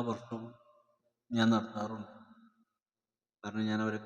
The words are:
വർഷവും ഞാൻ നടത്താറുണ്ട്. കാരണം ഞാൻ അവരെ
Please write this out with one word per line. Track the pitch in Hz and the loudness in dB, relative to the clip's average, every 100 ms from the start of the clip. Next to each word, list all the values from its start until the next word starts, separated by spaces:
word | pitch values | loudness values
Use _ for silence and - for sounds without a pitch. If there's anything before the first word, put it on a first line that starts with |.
| 117 | 0
വർഷവും | 104 - 113 117 - - - _ _ _ _ - | -4 -6 -8 -8 -16 -20 -20 _ _ _ _ -2
ഞാൻ | 117 113 | 4 6
നടത്താറുണ്ട്. | 110 - 107 107 110 - - - - - _ _ _ _ _ _ _ _ _ | 6 2 -4 -6 -6 -10 -16 -20 -20 -20 _ _ _ _ _ _ _ _ _
കാരണം | 104 107 107 | -6 -2 0
ഞാൻ | 107 | 2
അവരെ | 110 107 | 0 -2